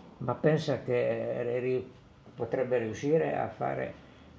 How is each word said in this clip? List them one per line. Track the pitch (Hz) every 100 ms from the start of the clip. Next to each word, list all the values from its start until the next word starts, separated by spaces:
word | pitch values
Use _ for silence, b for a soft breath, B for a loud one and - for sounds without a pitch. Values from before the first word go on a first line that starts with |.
| - -
"Ma | 123 123
pensa | 156 151 - 127
che | 127 123 123 113 117 123 120 123
ri-, | 127 127 - - - - - -
potrebbe | 117 135 123 123
riuscire | 110 104 139 160 147 -
a | 113
fare, | - 131 131 127 B B B B